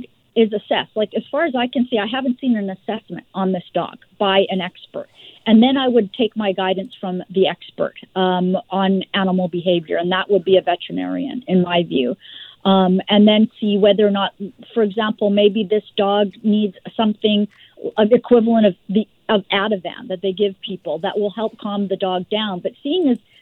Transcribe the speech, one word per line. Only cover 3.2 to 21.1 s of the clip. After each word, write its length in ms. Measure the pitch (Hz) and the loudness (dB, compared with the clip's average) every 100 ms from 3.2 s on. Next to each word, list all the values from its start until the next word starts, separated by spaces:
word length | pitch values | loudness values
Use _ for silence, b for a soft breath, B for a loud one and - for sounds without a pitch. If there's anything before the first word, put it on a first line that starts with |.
| - | -12
on 180 | 185 190 | -4 -2
this 120 | 185 - | -4 -4
dog 240 | 175 165 - _ - | -6 -6 -10 _ -4
by 260 | 202 190 196 | 0 2 2
an 100 | 190 | -2
expert. 480 | 175 - - - - B B B - | -6 -10 -16 -14 -14 B B B 4
And 160 | 220 | 6
then 140 | 247 277 | 6 2
I 120 | 254 | 2
would 240 | 233 196 | 0 0
take 240 | - 220 214 | -2 -4 -2
my 160 | 208 | -4
guidance 420 | 185 190 190 190 - | -2 -2 -2 -6 -10
from 220 | 196 180 - | -8 -8 -4
the 180 | 190 151 | 0 0
expert, 460 | 180 - - 156 - - | 0 -10 -6 -6 -8 -8
um, 420 | 185 185 180 185 185 - | -2 0 2 0 -2 -4
on 340 | 185 190 196 - | -2 0 0 -2
animal 340 | 196 190 185 185 | -2 0 0 -2
behavior, 480 | 175 170 175 160 170 | -2 0 -2 -2 -4
and 160 | 175 | -2
that 160 | 185 190 | -2 0
would 140 | 196 | 0
be 120 | 185 185 | 4 2
a 20 | |
veterinarian, 800 | 170 175 - 180 180 185 - - - | 2 -2 -6 -8 -6 -6 -6 -8 -2
in 160 | 185 | 0
my 220 | 175 175 | 2 0
view. 320 | 165 165 123 190 B B B B | 0 -2 -2 -4 B B B B
Um, 360 | 196 190 185 185 - | 2 4 4 2 2
and 200 | 208 208 | 4 6
then 200 | 214 220 - | 6 2 0
see 180 | 208 202 | -2 2
whether 280 | 202 202 208 | 4 4 2
or 40 | |
not, 240 | 196 196 - 202 - - | 2 -4 -6 -14 -14 -8
for 80 | 240 | -2
example, 480 | 208 196 214 214 208 | -2 0 -4 -2 0
maybe 320 | 202 208 202 | 4 4 2
this 200 | 185 214 - - | 0 -2 -2 -2
dog 360 | 196 202 208 - | 0 2 0 -2
needs 320 | 220 208 208 - - - | 0 2 0 -4 -10 -2
something, 500 | 220 214 214 208 208 b b - - - | -2 0 0 0 -2 b b -12 -6 0
an 160 | 214 | 4
equivalent 540 | 240 - 240 226 226 214 | 4 4 4 4 4 2
of 80 | 175 - | 0 -2
the, 180 | 196 - _ - | -2 -2 _ -2
of 160 | 214 - | -2 0
Ativan 560 | 196 208 202 170 - - | -4 -2 -4 -6 -14 -10
that 120 | 185 | -6
they 120 | 196 | -4
give 220 | 185 208 190 | -2 -2 -2
people 380 | - 185 - 156 | -10 -10 -8 -6
that 200 | 185 | -4